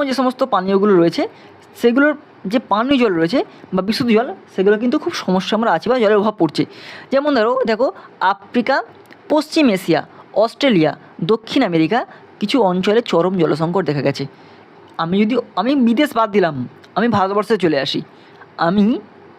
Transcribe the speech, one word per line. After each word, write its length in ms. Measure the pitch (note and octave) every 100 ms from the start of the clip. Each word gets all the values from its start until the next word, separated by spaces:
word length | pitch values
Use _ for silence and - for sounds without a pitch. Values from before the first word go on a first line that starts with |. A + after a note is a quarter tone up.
যে 100 | C#4+
সমস্ত 260 | C4 B3+ -
পানীয়গুলো 500 | C4+ G3 F#3 G3 G#3 F#3
রয়েছে, 260 | E3 G#3+ D#4+ - - - - -
সেগুলোর 380 | A#3+ A#3+ D4 D4 - - F#3+
যে 120 | A#3+ -
পানীয় 280 | G3+ B3+ C#4
জল 140 | A#3
রয়েছে 260 | E3 E3 C4 - - -
বা 100 | F#3
বিশুদ্ধ 280 | F#3+ G#3+ A#3+
জল, 160 | G#3+ C#4 G4 -
সেগুলো 240 | - F#3+ G#3+
কিন্তু 180 | B3 D4+
খুব 140 | F4
সমস্যা 440 | - - F#3 F#3+ G#3+
আমরা 140 | A3+
আছি 140 | F3 G#3+
বা 80 | C4
জলের 180 | G#3 G#3+
অভাব 180 | G#3+ G#3
পড়ছে। 240 | E3 - - - - - -
যেমন 240 | C4+ D4
ধরো, 180 | C4+ A3 C4 A#4+
দেখো 260 | G#3+ C#4 - - -
আফ্রিকা, 560 | F3+ G3 - B3 A3+ C#4 A#4 - - - -
পশ্চিম 400 | D4+ D4 E4 C4+
এশিয়া, 320 | F#3 F#3 D3+ - - -
অস্ট্রেলিয়া, 640 | - A3 - C#4+ F#3 D3+ - - -
দক্ষিণ 380 | E3 A3 - C#4+
আমেরিকা 360 | A3+ E3 D#3+ A#3 - - - -
কিছু 160 | G#3 C4+
অঞ্চলে 380 | F#3+ F3+ G3 A3
চরম 320 | A#3+ E3+ F3 F#3+
জলসংকট 440 | D#3 D#3 E3 F#3+
দেখা 180 | D#3 D3
গেছে। 220 | C#3 C#3 C#3+ - - - - - - -
আমি 180 | E3 G3
যদি, 120 | G#3+ B3+ - -
আমি 160 | A3+
বিদেশ 360 | C#4+ A#3 G#3+ -
বাদ 140 | A3+ A3
দিলাম, 380 | G3+ E3+ C#3 A#2+ - -
আমি 140 | - A#3+
ভারতবর্ষে 480 | G#3 F#3+ G3+ G3 G#3+
চলে 220 | E3+ D3
আসি। 200 | C3+ - - - - - - -
আমি, 440 | E3 G3+ G3+ E4+ - - -